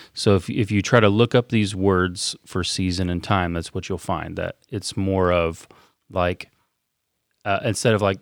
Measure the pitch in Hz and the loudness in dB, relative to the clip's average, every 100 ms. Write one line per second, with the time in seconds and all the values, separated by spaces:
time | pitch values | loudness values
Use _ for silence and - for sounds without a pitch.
0 | - - - 98 - - 107 104 - 123 | -18 -2 2 4 2 -2 0 0 4 4
1 | 104 104 120 123 120 113 101 95 98 92 | 6 4 4 2 2 0 0 0 2 2
2 | 92 92 - - - - - - 92 90 | 0 -2 -8 -8 -8 -6 -4 -2 -2 -2
3 | 90 87 - 101 87 85 - 92 - 92 | -2 -4 0 0 0 -4 -6 -10 -8 -8
4 | - 82 82 87 87 - _ 104 - - | -6 -6 -6 -8 -8 -10 _ -10 -8 -4
5 | 98 95 90 87 82 82 - - _ _ | 0 2 4 2 0 -4 -16 -20 _ _
6 | _ 92 87 90 - _ _ _ _ _ | _ -2 -2 -4 -12 _ _ _ _ _
7 | _ _ _ _ 107 98 120 98 120 107 | _ _ _ _ -4 -2 -2 -2 0 2
8 | 98 98 | 2 -2